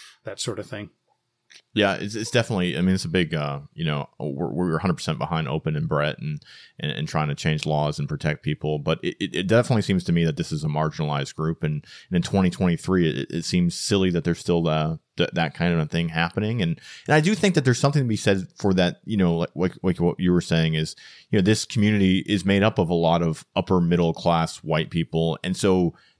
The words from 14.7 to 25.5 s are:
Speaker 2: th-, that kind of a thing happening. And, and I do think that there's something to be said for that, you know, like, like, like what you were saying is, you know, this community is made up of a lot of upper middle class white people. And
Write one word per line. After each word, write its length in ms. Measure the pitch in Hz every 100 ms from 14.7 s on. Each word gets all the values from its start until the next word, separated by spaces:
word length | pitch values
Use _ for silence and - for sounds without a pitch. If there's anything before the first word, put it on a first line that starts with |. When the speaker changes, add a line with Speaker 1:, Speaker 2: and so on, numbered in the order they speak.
| 78 78 80 _ -
Speaker 2:
th-, 140 | 85
that 220 | 87 82
kind 180 | - 87
of 60 | 82
a 80 | 78
thing 240 | 85 85
happening. 500 | 80 85 - 107 120
And, 200 | 90 - - - -
and 80 |
I 60 | 156
do 140 | 160
think 200 | 214 202
that 100 | 170
there's 160 | 127 120
something 220 | 139 143
to 60 | 123
be 80 | 107
said 320 | - 98 90 -
for 180 | 101
that, 260 | 92 87 -
you 120 | - 104
know, 200 | 90 82
like, 140 | 82
like, 180 | 76 90 -
like 180 | 92 87
what 200 | 85 -
you 120 | 90
were 100 | 87
saying 320 | - 82 80
is, 220 | 78 78 - - - -
you 80 | 110
know, 40 |
this 220 | 95 107
community 540 | - 117 104 104 95 92 -
is 180 | 101
made 200 | 92 98
up 140 | 104 107
of 120 | 85
a 40 |
lot 280 | 87 82 85
of 240 | 85 78 -
upper 260 | 92 87 92
middle 320 | 85 87 85
class 460 | 82 87 82 82 -
white 320 | 78 78 -
people. 480 | 85 80 82 82 -
And 120 | 85